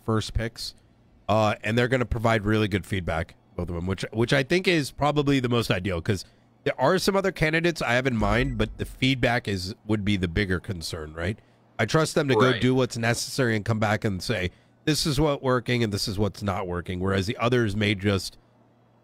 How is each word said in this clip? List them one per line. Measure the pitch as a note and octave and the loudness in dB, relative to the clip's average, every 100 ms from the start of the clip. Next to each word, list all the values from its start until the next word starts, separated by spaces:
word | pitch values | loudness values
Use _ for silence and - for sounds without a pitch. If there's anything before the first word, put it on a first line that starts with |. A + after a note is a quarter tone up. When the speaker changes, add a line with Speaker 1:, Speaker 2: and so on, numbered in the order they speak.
Speaker 1:
first | - A2 - | -4 -2 -2
picks. | - A2+ - - - _ _ _ _ - | -4 -6 -8 -14 -14 _ _ _ _ -2
Uh, | G#2+ G#2+ A2 | 2 2 0
and | G#2 A#2 | -2 0
they're | B2 | 2
gonna | B2+ | 2
provide | A#2 A#2+ A2+ A2+ | 0 0 2 2
really | G2+ A2 G#2+ | 2 2 2
good | F#2+ - | 0 -2
feedback, | G2 F2 E2 E2+ - _ - | -4 -2 -4 -4 -10 _ -8
both | F2 | -6
of | F2 | -4
them, | F2+ | -4
which, | F#2+ - | -4 -4
which | A2 A#2+ | -2 2
I | C#3+ | 2
think | C3+ F3+ F#3+ | 2 0 2
is | E3+ C3+ | 0 0
probably | - C#3+ D3 C#3+ C#3 | -2 0 2 2 2
the | B2 | 2
most | A#2+ G#2+ | 0 0
ideal, | G2+ F#2+ F2 | 0 -2 -2
'cause | D#2+ G2 - _ _ _ C#3 | -2 -4 -4 _ _ _ -6
there | - | 0
are | C3 F3+ | 2 2
some | - G3 | 2 2
other | G3 | 0
candidates | E3 D#3 D#3 F3 D#3+ | 0 0 2 0 0
I | B2+ | 0
have | A#2+ C3 | 2 2
in | A2+ | 2
mind, | G#2 A2 C3+ A#2+ | 2 2 0 0
but | A#2+ - | -4 -4
the | G#2 | -10
feedback | - C3 C3 B2 A#2+ A2 | 0 0 2 2 0 -2
is, | G2 F#2 - G#2+ | -4 -4 -8 -2
would | G#2+ | -2
be | G2 G2+ | 2 0
the | F2 | 0
bigger | F2 G2 F2 | 0 0 -2
concern, | - F2+ D#2+ F2 D2+ | -4 -8 -8 -10 -10
right? | D#2+ F2 A2 - _ _ - | -6 -6 -6 -10 _ _ -4
I | A2+ | 0
trust | D#3+ D#3 - | 2 2 0
them | D3 | 2
to | A#2 | 4
go | B2+ | 4
Speaker 2:
Right. | A#2+ | 4
Speaker 1:
do | B2 C3 | 2 2
what's | B2 A#2+ | 0 0
necessary | A2+ A2+ - - A#2+ A2 | 0 0 -2 -2 0 0
and | |
come | G2+ A2 | 0 0
back | G#2+ G#2+ | 0 0
and | A2+ F#2 | -2 -4
say, | - G#2 F2+ - _ _ - | -4 -4 -4 -6 _ _ -2
"This | D3 E3+ | 0 0
is | C3 | 2
what's | D#3 C#3+ | 0 0
working | C3+ B2+ A2 B2 | 0 0 0 0
and | A2+ | 0
this | G2 - | -2 -4
is | F#2+ | -2
what's | G2+ - | -2 -2
not | G2+ F2+ F#2+ | -4 -4 -4
working." | F2 E2+ F2+ | -6 -4 -4
Whereas | F#2+ G2 F#2+ | 0 0 0
the | - | 0
others | A#2 B2 A2+ G2+ | 2 2 2 0
may | G#2 G2+ | 0 0
just, | G2+ G2 - - _ _ _ _ _ _ | 0 0 -2 -12 _ _ _ _ _ _